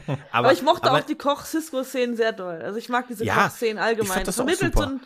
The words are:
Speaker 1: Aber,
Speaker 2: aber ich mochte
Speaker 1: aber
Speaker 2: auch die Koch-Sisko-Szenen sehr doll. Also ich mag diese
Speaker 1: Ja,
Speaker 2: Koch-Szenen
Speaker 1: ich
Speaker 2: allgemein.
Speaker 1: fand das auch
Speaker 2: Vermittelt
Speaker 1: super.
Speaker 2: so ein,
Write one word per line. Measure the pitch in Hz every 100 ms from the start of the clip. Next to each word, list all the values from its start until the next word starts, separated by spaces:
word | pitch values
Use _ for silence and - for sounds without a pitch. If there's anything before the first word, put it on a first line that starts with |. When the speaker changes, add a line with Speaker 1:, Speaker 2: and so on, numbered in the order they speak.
| - 135 -
Speaker 1:
Aber, | 117 175
Speaker 2:
aber |
ich | 339
mochte | 285 349 320
Speaker 1:
aber | 262
Speaker 2:
auch | -
die | 302
Koch-Sisko-Szenen | 285 285 - 311 311 262 262 262 247 226
sehr | 220
doll. | 196 180 165
Also | 117 214
ich | 226
mag | 247 247
diese | 208 107
Speaker 1:
Ja, | 123 196
Speaker 2:
Koch-Szenen | - 226 208
Speaker 1:
ich |
Speaker 2:
allgemein. | 208 220 202 185
Speaker 1:
fand | 190
das | 185
auch | 262
Speaker 2:
Vermittelt | 381 359
Speaker 1:
super. | -
Speaker 2:
so | 285
ein, | 269